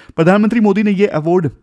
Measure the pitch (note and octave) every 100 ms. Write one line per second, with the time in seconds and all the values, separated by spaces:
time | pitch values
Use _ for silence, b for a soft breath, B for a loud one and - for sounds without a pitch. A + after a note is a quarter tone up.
0 | B - E3 G#3 G#3 A#3 G#3 G3 G#3 F#3+
1 | G3+ D#3 D#3+ F#3 C#3+ -